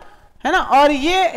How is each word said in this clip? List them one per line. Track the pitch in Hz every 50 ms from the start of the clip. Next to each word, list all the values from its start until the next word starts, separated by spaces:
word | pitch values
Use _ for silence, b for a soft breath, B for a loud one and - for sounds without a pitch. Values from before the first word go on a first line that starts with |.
| b b b b b b b b -
है | 269
ना, | 339 370
और | 294 - 233 269 294 294
ये, | 302 262 269 330 370 381 370 339 -